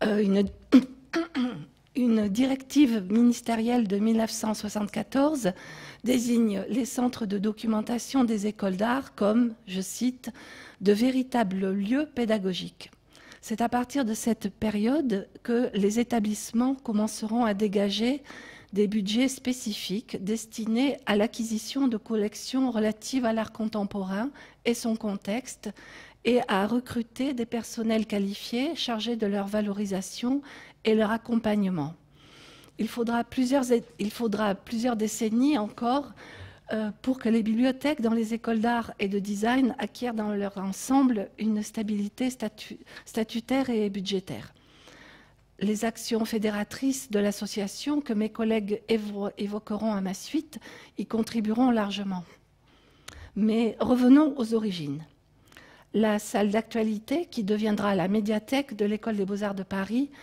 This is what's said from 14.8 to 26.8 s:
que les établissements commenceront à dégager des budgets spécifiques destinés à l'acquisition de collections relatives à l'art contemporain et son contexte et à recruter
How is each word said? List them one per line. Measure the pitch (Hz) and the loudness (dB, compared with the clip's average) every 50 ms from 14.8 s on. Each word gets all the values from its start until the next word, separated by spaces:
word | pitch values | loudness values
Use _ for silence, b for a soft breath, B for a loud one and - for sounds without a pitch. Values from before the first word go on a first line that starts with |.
| 208 233 269 320 294 247 196 196 - - - - - | 2 2 2 2 2 0 0 -2 -4 -6 -14 -12 -4
que | - 240 233 254 - - | 0 0 2 0 0 0
les | 202 196 196 208 240 | 2 2 2 4 2
établissements | 233 233 240 233 208 214 208 - - - - 233 247 262 277 | 0 2 2 0 2 0 -2 -4 -4 -4 0 2 2 2 0
commenceront | 262 - - 214 208 214 214 - - 220 208 220 240 247 | -2 -2 -2 0 0 0 0 -2 -4 -4 -2 0 2 2
à | 220 202 | 2 2
dégager | 196 214 208 180 208 202 202 202 202 226 247 277 285 - B B B B B B B B B B | 0 0 0 2 2 2 2 2 0 0 0 0 0 -4 B B B B B B B B B B
des | 196 208 190 | 0 2 2
budgets | 208 220 190 202 208 233 269 254 | 2 0 0 0 2 2 2 2
spécifiques | 262 - - 247 254 247 - 220 208 - - - 185 220 - - - 202 190 | 0 -2 -4 -4 -4 -4 -4 -6 -6 -6 -6 -4 -4 -6 -6 -6 -10 -6 -4
destinés | 185 220 226 - - - - 214 220 226 240 269 285 240 - - | -2 -4 -4 -4 -8 -10 -6 -2 0 0 2 2 2 0 -2 0
à | - 208 | 0 2
l'acquisition | 202 208 233 - - 226 220 220 214 - - - 277 277 254 | 2 2 2 0 -4 -4 -4 -4 -4 -6 -4 -2 0 0 2
de | - 208 | 0 -2
collections | - - 226 214 202 214 - - - - - 262 262 254 | -4 -4 -2 -2 -2 -2 -4 -8 -10 -4 -2 0 0 0
relatives | 226 220 214 214 214 - - - - 262 247 | 0 0 0 0 -2 -4 -6 -4 -2 0 0
à | 226 220 | 0 0
l'art | 220 214 214 | 0 -2 -4
contemporain | - - 220 220 - 214 202 202 - 202 190 185 190 202 226 285 - B B B B B B | -6 -6 -6 -4 -2 -2 -4 -4 -4 -4 -4 -4 -4 -4 -4 -4 -6 B B B B B B
et | 240 233 | -2 -2
son | - - 233 220 | 0 0 -2 -2
contexte | 220 - 208 196 202 - - 202 254 254 - - - - 208 - B B B B B B B B B - | -2 -2 -4 -4 -4 -4 -4 -6 -6 -6 -8 -14 -14 -12 -12 -12 B B B B B B B B B 0
et | 233 247 247 - - | 2 2 2 2 2
à | 214 190 196 208 | 0 2 2 2
recruter | 233 247 | 2 0